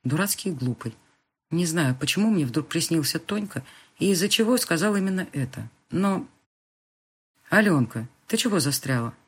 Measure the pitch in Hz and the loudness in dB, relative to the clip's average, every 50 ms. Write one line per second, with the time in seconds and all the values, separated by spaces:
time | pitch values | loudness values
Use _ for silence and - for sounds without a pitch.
0 | _ 127 131 160 196 202 - - - 196 165 127 127 127 117 - - 117 - _ | _ -2 0 0 0 0 -2 -4 -4 -6 -4 -2 -4 -4 -4 -4 -8 -10 -10 _
1 | _ _ _ _ _ _ _ _ _ _ 156 170 180 165 156 175 151 127 127 131 | _ _ _ _ _ _ _ _ _ _ -2 0 0 0 0 0 0 0 0 0
2 | 151 139 - 185 208 226 214 180 147 123 117 - 147 - - 165 160 - 165 160 | -2 -2 0 2 2 2 2 2 0 0 -2 -4 -4 -2 -4 -4 -2 0 0 0
3 | 143 - - 165 - - 202 214 208 190 - 127 - - - - - _ _ - | 0 0 -4 -4 -6 -4 -6 -6 -6 -6 -8 -12 -12 -12 -20 -20 -20 _ _ -2
4 | - 196 196 165 185 202 - - 226 220 254 247 - - 170 156 180 214 208 202 | 2 2 2 2 2 0 2 2 4 4 2 2 2 0 0 0 2 2 2 0
5 | 190 190 190 185 175 - - 147 131 131 - - 113 113 _ _ _ _ - 165 | 0 0 -2 -2 -4 -4 -4 -4 -4 -4 -6 -12 -14 -14 _ _ _ _ -2 0
6 | 196 196 196 - - - _ _ _ _ _ _ _ _ _ _ _ _ _ _ | 2 2 2 0 -4 -8 _ _ _ _ _ _ _ _ _ _ _ _ _ _
7 | _ _ _ _ _ _ _ _ _ - - 202 214 202 165 143 120 - - 120 | _ _ _ _ _ _ _ _ _ 2 2 4 6 6 4 4 2 0 -2 -8
8 | 110 - _ _ _ - - 220 - 247 202 175 131 143 139 - - 139 131 120 | -10 -10 _ _ _ -4 -2 0 0 2 2 2 2 0 -2 -2 -2 -2 -2 0
9 | 117 117 - _ _ | -2 -4 -8 _ _